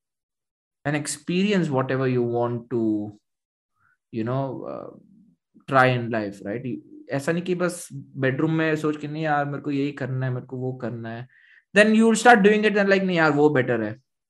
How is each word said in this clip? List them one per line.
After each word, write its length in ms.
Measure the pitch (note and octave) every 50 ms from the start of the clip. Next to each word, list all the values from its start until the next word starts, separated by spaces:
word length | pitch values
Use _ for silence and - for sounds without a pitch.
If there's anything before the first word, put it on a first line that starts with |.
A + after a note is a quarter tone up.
| _ _ _ _ _ _ _ _ _ _ _ _ _ _ _ _ _
and 100 | C#3+ D3
experience 720 | D3 D3 D3 - - - - E3+ F3+ F#3+ G#3 G#3 F#3+ E3 D3+
whatever 360 | C3+ C3 B2+ C3 C3+ C3 C3+ C3 B2+
you 80 | B2 A#2+
want 320 | A#2+ A#2 A#2+ A#2+ A#2+ A#2+ A#2 A#2 - C3
to, 360 | A#2 A2+ A2 G#2+ G#2+ G#2 G#2+ G#2 - _ _ _ _ _ _ _ _ _ _ _ _ _ _ _ _ _ _ -
you 80 | A#2 A2
know, 440 | A#2 B2+ C3+ C3+ C3+ B2+ - - -
uh, 300 | C#2 A#1 G1+ - - - _ _ _ _ _ _ _ _ _ _ _ _ _ -
try 160 | C#3+ C3+ B2+ B2+ B2+
in 120 | B2 A#2 A2+
life, 340 | A#2+ A2+ G#2+ G2+ F#2+ F#2+ F#2
right? 160 | G2 G#2 A#2+ B2
You, 140 | B2+ A2 - - - - - - -
ऐसा 220 | - C#3 C#3 - E3
नहीं 100 | F3 F3
कि 120 | F#3 F#3
बस 340 | E3+ F3+ E3+ E3 - - - C#3
बेडरूम 600 | C#3 - - - C3 C3 C3 B2+ C3 D#3 D#3+ D#3+
में 240 | D#3+ D#3+ D#3+ D#3
सोच 200 | D#3 D#3 D3+ D3+
के, 120 | D3 D3+ D3
"नहीं 140 | D3 D#3 D#3+
यार, 220 | D#3 D3 C#3+ C#3+
मेरे 180 | C#3+ C#3+ C#3 C#3
को 80 | D3+
यही 220 | C#3+ C#3 C#3 C#3+ C#3+
करना 340 | C#3+ C#3 B2+ C3 C3 C3
है, 60 | C3 B2+
मेरे 140 | B2+ B2
को 100 | - C3
वो 160 | B2+ B2+ C3 B2+
करना 360 | C3 B2+ A2+ A#2+ A#2 A2+ A2+
है।" 200 | A2+ A#2 A#2+ - _ _ _ _ _ _ _ _ _
Then 180 | G3 G#3 G#3+ A3
you 100 | A3 A3+
will 160 | A3+ A3+ A3 -
start 240 | B3 A#3+ A3 F#3+
doing 180 | G#3 G#3+ G#3+ G#3+
it 100 | G#3+ G3+
and 120 | G#3 G3+ G3
like, 140 | G3 G3 F#3+
"नहीं 140 | F#3 F3+
यार, 140 | E3 D#3+ D#3
वो 200 | C#3+ C#3+ D3 D3+
बेटर 320 | D3 B2+ E3 - B2 A2+ A2
है।" 180 | G#2 G#2+ - _ _ _ _ _ _